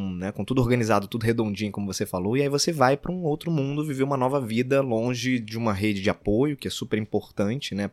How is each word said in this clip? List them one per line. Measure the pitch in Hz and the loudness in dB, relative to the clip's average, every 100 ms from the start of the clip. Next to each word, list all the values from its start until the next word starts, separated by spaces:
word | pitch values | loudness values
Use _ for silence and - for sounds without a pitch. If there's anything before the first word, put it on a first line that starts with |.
| 95 | -4
né, | 90 92 | -4 -6
com | - | -6
tudo | 101 131 | 0 2
organizado, | 117 123 110 104 98 | 4 4 4 2 0
tudo | 117 110 | 0 2
redondinho, | 117 110 101 107 | 2 0 -2 -4
como | 98 101 | -4 -6
você | 92 104 | -4 -4
falou, | 92 95 131 | -2 0 0
e | |
aí | 143 | 2
você | 143 175 | 2 0
vai | 156 127 139 | 4 4 4
pra | - | -2
um | 180 | -4
outro | 165 147 175 | -2 -2 0
mundo, | 160 139 147 | 0 0 -2
viver | 156 131 | -2 -2
uma | 139 135 | 0 2
nova | 127 143 | 2 0
vida | 117 113 127 139 | 0 0 2 2
longe | 135 113 120 120 123 123 | 2 0 0 -2 -2 -2
de | 107 113 | -2 -2
uma | 117 | -2
rede | 98 107 101 | 2 0 2
de | 98 | 0
apoio, | - - 107 147 139 | -2 0 2 2 -2
que | 95 | -6
é | |
super | - 110 107 | -6 -4 -4
importante, | 107 104 - - 101 131 - | -2 -4 -4 -4 -2 -2 -4
né? | 98 101 | -6 -6